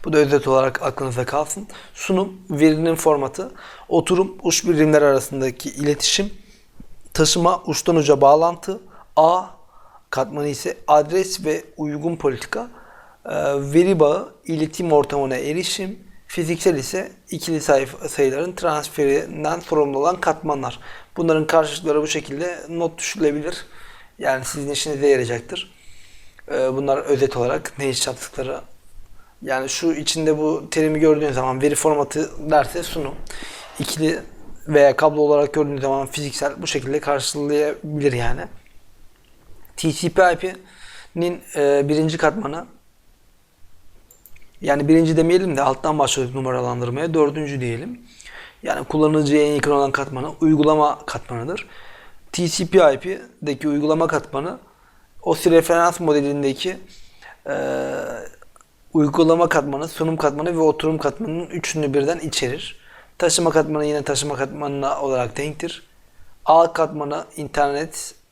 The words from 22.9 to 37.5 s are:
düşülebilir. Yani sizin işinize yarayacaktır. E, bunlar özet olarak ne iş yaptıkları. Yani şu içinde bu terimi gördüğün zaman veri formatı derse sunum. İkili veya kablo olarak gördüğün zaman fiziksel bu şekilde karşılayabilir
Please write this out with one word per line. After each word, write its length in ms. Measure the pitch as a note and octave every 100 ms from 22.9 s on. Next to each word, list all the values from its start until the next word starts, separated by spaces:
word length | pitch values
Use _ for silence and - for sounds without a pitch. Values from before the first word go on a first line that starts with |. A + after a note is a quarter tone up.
| D#3+
düşülebilir. 680 | - G#3 D3+ D3 D#3 - - - - - - -
Yani 260 | - C3
sizin 260 | B2+ D3+ C#3
işinize 360 | C#3 D#3 C#3+ C#3+
yarayacaktır. 680 | C3+ A#2 A#2+ - F3+ - - - - - - - - -
E, 220 | C#3+ C3
bunlar 240 | C3 C#3 C3+
özet 380 | C#3+ C#3 C3+ A#2+
olarak 360 | A#2+ D#3 - -
ne 100 | C#3
iş 180 | B2 -
yaptıkları. 540 | B2 - - C3 D3 - - - - - - - _
Yani 260 | - C3 C3+
şu 240 | - E3+
içinde 460 | D3+ D3 D#3+ D#3 D3+
bu 320 | D#3 D#3+ -
terimi 300 | D#3+ D#3 D3+
gördüğün 320 | D#3+ D3+ D3+
zaman 300 | B2+ C3 C3
veri 120 | C#3+
formatı 760 | C#3+ D#3+ D3 C#3 D3+ D#3+ - D3
derse 320 | D3+ C3+ F3
sunum. 320 | E3+ - C3+ - - - - - - -
İkili 420 | - D3+ D#3 E3+ - - - - -
veya 280 | D3 C#3+ B2+
kablo 240 | D#3 D3+
olarak 340 | D3 D3 D3
gördüğün 260 | D#3 D3 C#3
zaman 260 | C3+ C3+ C3+
fiziksel 560 | D3 C#3+ - C#3+ C#3+
bu 40 | -
şekilde 340 | D3 B2 D3
karşılayabilir 1120 | C#3+ C#3+ B2+ D3 D3